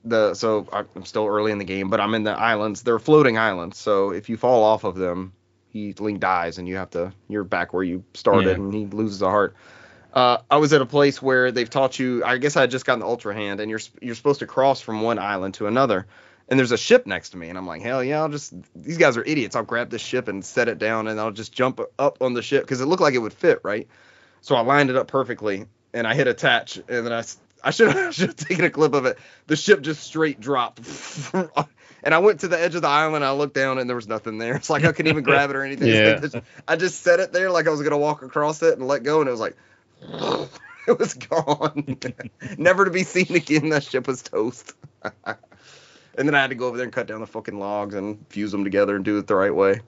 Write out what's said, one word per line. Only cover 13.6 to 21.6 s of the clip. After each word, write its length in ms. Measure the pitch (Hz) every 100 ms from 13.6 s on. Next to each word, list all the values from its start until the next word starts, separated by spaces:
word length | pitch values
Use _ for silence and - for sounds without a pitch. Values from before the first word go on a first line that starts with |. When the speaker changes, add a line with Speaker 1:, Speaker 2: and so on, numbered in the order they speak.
Speaker 1:
and 80 | 107
you're 100 | 110
s-, 100 | - _
you're 140 | 123
supposed 240 | 117 143 143
to 60 | 156
cross 340 | - 135 131
from 220 | - 107
one 160 | 113 110
island 360 | 98 98 95
to 120 | - 104
another, 400 | 120 135 95 - - - _ -
and 100 | 131
there's 140 | 123
a 60 | 117
ship 280 | - 247 247
next 240 | 90 -
to 60 | 92
me, 120 | 82
and 80 | 92
I'm 80 | 92
like, 160 | 80
"Hell 200 | 113 131
yeah, 180 | 127 151
I'll 60 | 156
just, 240 | 147 - 90 -
these 220 | - - 165
guys 180 | 156 117
are 60 |
idiots. 320 | 123 151 104 123
I'll 80 |
grab 260 | 110 117 117
this 100 | 117
ship 280 | - 131 113
and 140 | 98
set 240 | 92 - 117
it 100 | 95
down, 300 | 107 113 110
and 100 | 107
I'll 120 | 110
just 200 | 104 107
jump 280 | -